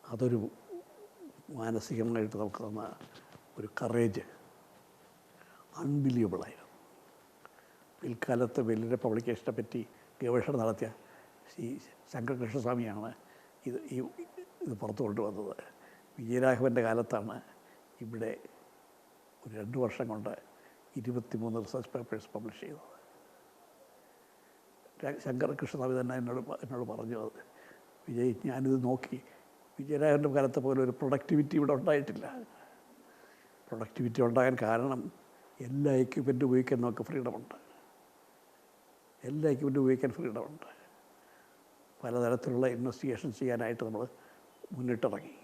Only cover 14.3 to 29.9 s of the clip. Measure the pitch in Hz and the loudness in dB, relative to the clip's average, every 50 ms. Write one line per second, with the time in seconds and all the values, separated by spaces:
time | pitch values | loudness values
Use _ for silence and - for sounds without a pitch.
14.3 | - 381 359 - - - 359 156 117 104 - 107 107 107 135 104 104 113 107 104 | -14 -18 -18 -18 -12 -8 -6 -6 -6 -4 -6 -6 -4 -2 -2 -2 -2 -2 -2 -4
15.3 | 101 98 104 98 - - - - - - - - - - - - - - 123 113 | -4 -6 -8 -8 -8 -10 -14 -18 -20 -20 -20 -20 -20 -20 -20 -20 -14 -10 -6 0
16.3 | 120 123 127 131 127 110 127 135 120 123 113 113 113 117 113 - - 107 104 110 | 2 4 6 6 6 6 4 4 4 4 4 4 2 2 0 0 -2 -2 -2 -4
17.3 | 104 - - - - - - - - - - _ - - 120 110 117 110 113 110 | -8 -10 -14 -16 -20 -20 -20 -20 -20 -20 -20 _ -16 -12 -12 -10 -6 -6 -4 -6
18.3 | - - - - - - - - - - - _ - - _ _ - _ _ _ | -6 -8 -12 -20 -20 -20 -20 -20 -20 -20 -20 _ -20 -20 _ _ -20 _ _ _
19.3 | _ _ - - 107 107 104 107 123 135 123 110 - - 110 117 110 107 - 104 | _ _ -18 -12 -10 -8 -8 -6 -2 0 0 0 0 -4 -4 -4 -4 -6 -6 -6
20.3 | 107 - - - - - - - - - - - - 135 110 123 123 123 113 - | -8 -8 -12 -20 -20 -20 -20 -20 -20 -20 -20 -12 -10 -8 -6 -4 -4 -4 -4 -4
21.3 | - 110 113 113 110 117 104 - - 127 117 - - 127 117 - 113 110 - - | -6 -4 -4 -2 -2 -4 -4 -4 -6 -6 -6 -6 -8 -8 -6 -4 -8 -8 -8 -10
22.3 | - 104 110 110 - - - 151 151 151 - - - - - - - - - - | -10 -10 -10 -10 -12 -12 -12 -12 -12 -14 -16 -20 -20 -20 -20 -20 -20 -20 -20 -20
23.3 | - - - - _ - - - - _ - - - - - - - - - _ | -20 -20 -20 -20 _ -20 -20 -20 -20 _ -20 -20 -20 -20 -20 -20 -20 -20 -20 _
24.3 | - - - - _ - _ - - - - - _ - - 139 139 - - 135 | -20 -20 -20 -20 _ -20 _ -20 -20 -20 -20 -20 _ -6 -6 -6 -6 -4 -4 -4
25.3 | 123 127 156 - 143 139 147 - - 147 131 127 127 127 123 123 127 127 123 120 | -2 0 0 -2 -2 -4 -6 -6 -4 -4 -2 0 0 0 0 -2 -2 -4 -4 -4
26.3 | 120 131 117 143 - - - 117 127 120 123 110 110 110 113 113 120 110 110 110 | -4 -4 -4 -6 -8 -10 -8 -8 -6 -6 -6 -6 -6 -8 -6 -6 -6 -6 -6 -8
27.3 | - - - - - - - - - - - - - - - - 120 120 120 127 | -10 -12 -20 -20 -20 -20 -20 -20 -20 -20 -20 -20 -20 -16 -10 -6 -2 2 2 2
28.3 | 113 123 - 135 127 131 135 135 135 131 127 123 131 127 - - - 127 - - | 0 0 -4 -4 -2 0 2 2 4 4 4 2 0 0 -2 -8 -10 -10 -12 -16
29.3 | - - - - - - - - - - 135 143 | -20 -20 -20 -20 -20 -20 -20 -18 -12 -12 -4 -2